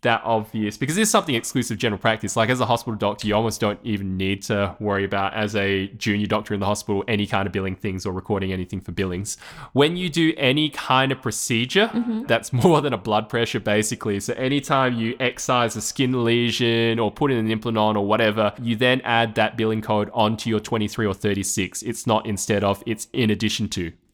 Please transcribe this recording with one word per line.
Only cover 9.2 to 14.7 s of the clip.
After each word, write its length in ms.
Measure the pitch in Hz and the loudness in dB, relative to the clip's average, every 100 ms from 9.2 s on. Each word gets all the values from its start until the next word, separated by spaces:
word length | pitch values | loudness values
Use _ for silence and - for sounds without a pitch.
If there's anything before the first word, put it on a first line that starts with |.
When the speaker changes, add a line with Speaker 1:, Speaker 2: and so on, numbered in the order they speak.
| 107 - - - - | -6 -10 -12 -18 -4
Speaker 1:
When 240 | 131 147 180 | 2 2 2
you 120 | 180 | -2
do 240 | 156 160 - | 2 2 4
any 340 | 135 143 151 | 2 2 0
kind 400 | - - 131 135 | -4 2 2 2
of 100 | 135 | 0
procedure 680 | 127 - - 117 123 190 220 | -4 -4 -2 0 2 2 2
Speaker 2:
Mm-hmm. 300 | 226 240 220 | 0 -2 -4
Speaker 1:
that's 280 | 247 190 - | 0 0 2
<laughs> 100 | 123 180 | 4 6
more 160 | 151 | 6
than 120 | 143 | 4
a 40 | 117 | -2
blood 320 | 101 107 110 | 0 0 0
pressure, 300 | 120 117 120 | -2 0 -2
basically. 600 | 107 104 107 117 113 101 | 0 2 2 -2 -2 -2
So 140 | 101 | -2
anytime 640 | 120 131 143 135 | -2 0 -2 0